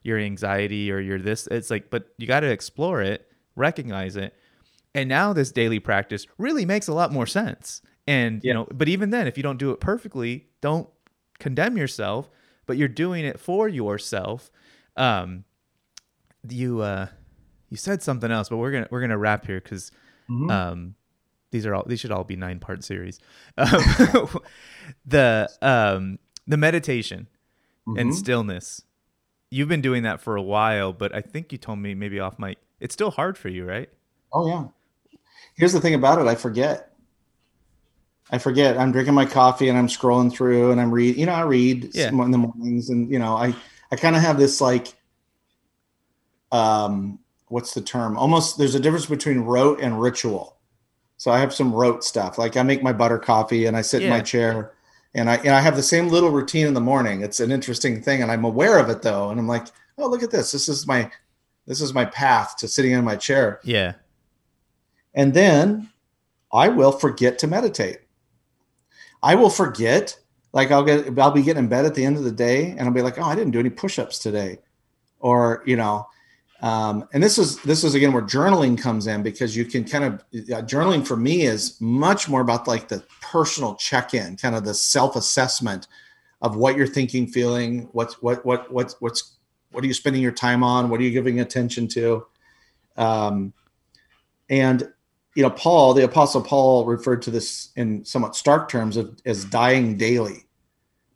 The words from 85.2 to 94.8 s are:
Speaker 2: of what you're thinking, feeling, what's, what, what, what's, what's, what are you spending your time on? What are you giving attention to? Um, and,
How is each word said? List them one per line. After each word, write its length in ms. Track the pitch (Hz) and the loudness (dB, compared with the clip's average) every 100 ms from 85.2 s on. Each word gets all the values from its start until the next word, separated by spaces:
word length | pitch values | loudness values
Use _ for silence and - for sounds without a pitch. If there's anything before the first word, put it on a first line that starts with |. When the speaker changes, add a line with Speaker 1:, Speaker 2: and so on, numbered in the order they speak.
| - - 127 - 120 95 - - - _ _ - | -2 0 -2 -2 -4 -6 -10 -20 -20 _ _ -6
Speaker 2:
of 140 | 120 107 | -4 2
what 200 | 131 139 | 2 2
you're 120 | 131 | 0
thinking, 400 | 139 127 127 120 | 0 -2 -2 -2
feeling, 640 | 127 120 120 117 120 117 | 0 0 0 -2 -6 -6
what's, 300 | 117 113 - | -6 -6 -4
what, 200 | 120 123 | -4 -2
what, 280 | 127 123 - | -2 -4 -4
what's, 240 | 127 120 - | -6 -6 -6
what's, 360 | 117 117 - _ _ _ _ | -8 -6 -10 _ _ _ _
what 120 | 123 | -6
are 40 | 135 | -4
you 60 | |
spending 280 | 123 147 131 | -2 0 0
your 100 | 123 | 0
time 320 | 120 123 123 | 0 2 2
on? 260 | 123 123 120 | 4 2 2
What 100 | 117 | 0
are 40 | |
you 80 | 127 | 0
giving 280 | 123 127 120 | 0 0 0
attention 480 | 120 131 120 120 117 | -2 -2 -4 -2 -4
to? 360 | 123 117 113 - _ _ _ _ _ _ - | -2 0 0 -4 _ _ _ _ _ _ -2
Um, 580 | 113 110 104 101 98 - _ _ _ _ _ _ _ _ - | 0 0 0 -2 -6 -10 _ _ _ _ _ _ _ _ -2
and, 420 | 135 131 127 | 2 4 2